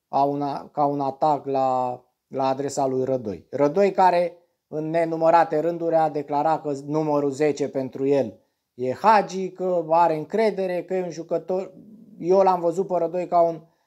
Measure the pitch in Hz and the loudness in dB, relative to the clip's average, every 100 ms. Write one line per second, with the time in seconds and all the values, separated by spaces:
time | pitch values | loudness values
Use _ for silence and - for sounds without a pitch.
0 | _ 143 143 143 143 151 - - 143 143 | _ 0 0 0 -4 -6 -8 -2 0 0
1 | 135 - 156 143 139 135 131 127 127 123 | -4 0 0 0 -2 0 0 0 -2 -6
2 | _ _ _ 135 135 135 139 143 135 131 | _ _ _ -4 -2 -2 -4 -2 -2 0
3 | 131 131 107 87 - 131 143 165 202 190 | -2 -2 -4 -10 -8 0 2 4 2 4
4 | 185 175 175 175 _ _ _ 147 156 165 | 4 4 0 -6 _ _ _ -8 -4 -2
5 | 165 165 165 170 160 156 165 170 165 160 | -2 2 4 6 4 0 -2 -2 0 2
6 | 156 147 147 143 156 151 151 139 143 151 | 2 -2 -4 -2 0 0 -2 -8 -4 -2
7 | 156 143 143 131 151 139 135 135 127 - | 0 0 0 0 0 0 -4 -4 -6 -2
8 | 135 139 117 - _ _ _ - 127 127 | 2 2 0 -6 _ _ _ -6 -6 0
9 | 202 214 170 190 185 180 185 180 160 165 | 4 4 2 -6 -8 -6 -2 -2 0 2
10 | 170 156 151 202 220 185 185 180 165 185 | 2 0 -4 -2 -2 -2 -4 -6 -4 -6
11 | 180 156 165 165 165 185 180 - - - | -6 -10 -6 -6 -4 -6 -6 -14 -20 -20
12 | - - 170 190 190 180 170 165 175 180 | -20 -6 2 4 4 2 0 -2 -2 -2
13 | 165 180 165 175 170 165 - _ | -2 -4 0 2 2 0 -12 _